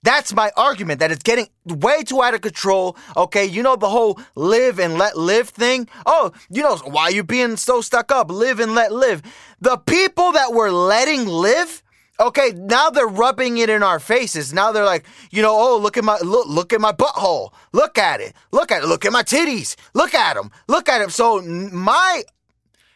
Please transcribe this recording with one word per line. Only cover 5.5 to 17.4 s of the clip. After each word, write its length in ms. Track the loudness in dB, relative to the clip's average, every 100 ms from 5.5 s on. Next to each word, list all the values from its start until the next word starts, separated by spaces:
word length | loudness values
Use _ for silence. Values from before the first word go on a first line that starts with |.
| -2 0 0 -4 -6 0
Oh, 240 | 2 0 -4 -10
you 140 | -2
know, 120 | 0 -2
why 320 | -2 -2 0
you 140 | -2
being 320 | -2 -2 -2 -4
so 260 | -2 -2
stuck 300 | 0 -2 0
up? 200 | 0 0
Live 280 | -2 -2 0
and 140 | 0
let 180 | 0 0
live. 300 | 2 0 0 -6 -20 -20 _
The 180 | -2 0
people 540 | 0 2 2 2 2
that 220 | 2 2
were 180 | 2 2
letting 560 | 2 2 2 2 0 -2
live, 560 | 0 2 2 0 -8 _ _ _ _
okay, 320 | 0 2 0 -2
now 340 | -2 2 2
they're 160 | 2 0
rubbing 540 | 2 0 0 -2 0
it 100 | 0
in 140 | 2
our 160 | 2 0
faces. 520 | 0 -2 -2 -6 -6
Now 200 | 0 0
they're 140 | 2 0
like, 200 | 0 -6 -20 -8
you 140 | 0
know, 120 | 2 4
"Oh, 220 | 4 2
look 200 | 0 0
at 60 |
my, 140 | 0 0
look, 240 | 0 0 0
look 260 | -4 -2
at 80 | 0
my 120 | 0
butthole. 600 | 0 -2 0 0 -2